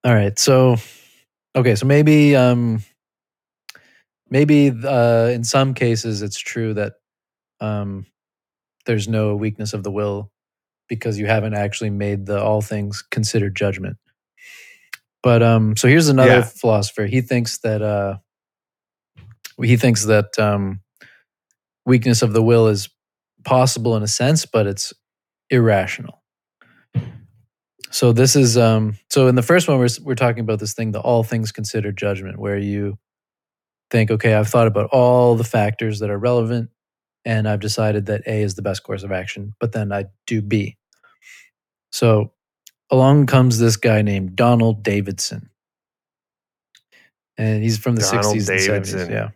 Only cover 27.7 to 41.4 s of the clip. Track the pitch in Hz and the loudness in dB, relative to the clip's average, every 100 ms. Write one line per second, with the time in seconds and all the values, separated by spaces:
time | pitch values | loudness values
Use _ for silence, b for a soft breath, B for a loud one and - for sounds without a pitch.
27.7 | _ - - 123 117 131 143 123 117 113 | _ -12 0 2 4 4 4 4 4 4
28.7 | 110 110 104 _ 143 127 123 117 175 170 | 2 -2 -6 _ 2 4 2 2 2 2
29.7 | 135 123 117 143 120 123 117 110 107 107 | 2 0 -2 -8 -2 -2 -2 -4 -4 -6
30.7 | - 110 107 - 117 113 117 110 - 104 | -6 -6 -4 0 0 0 -4 -6 -8 -8
31.7 | 110 101 98 101 98 95 101 101 101 101 | -6 -6 -6 -6 -6 -10 -10 -6 -4 -4
32.7 | 101 101 98 _ _ _ _ _ _ _ | -6 -6 -10 _ _ _ _ _ _ _
33.7 | _ _ 120 110 110 117 107 107 123 113 | _ _ 0 2 0 2 2 2 2 2
34.7 | 104 - 131 123 123 120 113 113 117 104 | 0 0 2 4 4 4 2 0 -2 -2
35.7 | 104 113 104 104 101 120 123 113 120 113 | -4 -6 -6 -6 -4 -2 0 -2 -6 -8
36.7 | _ _ _ _ _ 120 110 107 104 104 | _ _ _ _ _ -4 -2 -2 -4 -4
37.7 | 107 110 104 98 104 110 107 104 90 98 | -2 -2 -2 -4 -6 -4 -4 -4 -4 -6
38.7 | 92 - 101 98 92 98 - 101 - 117 | -8 -10 -12 -8 -8 -8 -14 -14 -8 -6
39.7 | 110 104 101 101 _ - 113 101 104 101 | -6 -6 -6 -8 _ -8 -6 -2 -4 -4
40.7 | - _ b b b b b | -12 _ b b b b b